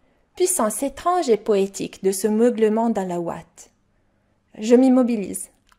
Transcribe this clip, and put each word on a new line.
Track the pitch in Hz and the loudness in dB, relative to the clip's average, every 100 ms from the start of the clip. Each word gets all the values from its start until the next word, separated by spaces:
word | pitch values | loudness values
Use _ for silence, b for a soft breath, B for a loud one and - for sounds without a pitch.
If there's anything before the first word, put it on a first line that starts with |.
| _ _ _ - | _ _ _ -4
Puissance | 359 - 220 208 | -2 0 -4 -4
étrange | 277 277 339 359 294 | -6 -6 -2 -2 2
et | 208 | 0
poétique | - 202 196 - - - | 2 0 0 -4 -12 -4
de | 190 | -4
ce | 196 214 | -2 0
meuglement | 214 240 214 214 214 233 | 2 2 2 0 2 0
dans | 208 185 | -2 -4
la | 175 | -6
ouate. | 170 147 - _ - _ _ _ _ _ _ _ _ - | -6 -10 -14 _ -20 _ _ _ _ _ _ _ _ -8
Je | 214 247 | 2 4
m'immobilise, | 262 254 240 233 185 185 - _ _ | 6 4 2 -2 -6 -10 -14 _ _